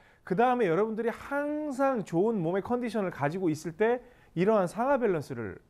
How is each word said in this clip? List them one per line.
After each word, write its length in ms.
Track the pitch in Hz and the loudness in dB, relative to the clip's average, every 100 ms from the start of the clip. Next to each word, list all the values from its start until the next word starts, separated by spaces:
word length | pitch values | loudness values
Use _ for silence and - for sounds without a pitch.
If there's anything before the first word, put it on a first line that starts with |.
| - _ | -20 _
그 100 | - 185 | -4 2
다음에 300 | 247 247 208 | 4 4 2
여러분들이 440 | 160 220 220 233 | 2 2 0 -4
항상 960 | - - 285 294 302 302 262 269 254 | -4 -6 -4 -2 -4 -4 0 0 0
좋은 360 | - 165 208 226 | -2 0 2 2
몸의 220 | 160 190 | 0 -2
컨디션을 480 | 185 247 240 226 190 | -2 -2 -2 -2 -2
가지고 400 | 127 143 180 185 | -2 -2 0 0
있을 220 | 147 175 | -2 -6
때 300 | 160 214 247 - - _ | 0 2 2 -4 -20 _
이러한 320 | 165 190 220 180 | 0 4 4 2
상하 320 | 196 254 277 | 0 0 2
밸런스를 600 | 240 170 135 117 107 - | 2 0 -4 -8 -8 -10